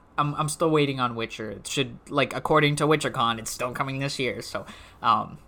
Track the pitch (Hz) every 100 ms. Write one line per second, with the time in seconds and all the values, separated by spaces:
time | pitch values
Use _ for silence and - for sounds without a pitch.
0 | - - 147 147 151 - 165 156 143 135
1 | 123 117 113 - 107 101 - 147 120 123
2 | - 143 131 131 - 156 147 147 151 156
3 | 135 123 117 113 110 - 123 120 135 135
4 | 139 - 123 113 - 104 - - - -
5 | 120 110 - 147